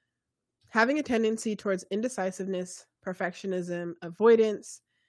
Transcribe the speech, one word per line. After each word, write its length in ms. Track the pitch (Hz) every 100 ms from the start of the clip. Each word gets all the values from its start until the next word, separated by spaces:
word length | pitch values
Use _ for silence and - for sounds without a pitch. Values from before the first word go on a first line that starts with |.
| _ _ _ _ _ _ _
having 300 | 220 233 302
a 40 |
tendency 520 | 285 226 220 220 226
towards 300 | 208 208 185 -
indecisiveness, 960 | 202 247 226 190 185 190 185 185 - - _
perfectionism, 880 | 196 185 180 - 196 180 175 175 175 -
avoidance, 800 | 175 170 226 226 220 208 - - _ _